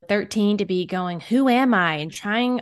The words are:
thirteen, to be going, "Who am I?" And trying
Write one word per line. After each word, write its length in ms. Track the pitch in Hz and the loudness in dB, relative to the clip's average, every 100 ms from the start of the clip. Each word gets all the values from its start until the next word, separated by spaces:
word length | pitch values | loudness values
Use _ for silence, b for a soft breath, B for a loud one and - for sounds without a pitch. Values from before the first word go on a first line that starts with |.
| - | -2
thirteen, 500 | 208 214 214 202 208 | -2 -2 0 2 2
to 80 | 190 | 0
be 200 | 185 175 | -2 -2
going, 340 | 185 180 175 | -4 -4 -6
"Who 280 | - 240 269 | -2 2 4
am 240 | 240 262 | 4 4
I?" 200 | 214 170 156 | 4 2 0
And 160 | 156 | -6
trying 480 | - 202 220 247 247 | -8 -4 -2 0 -2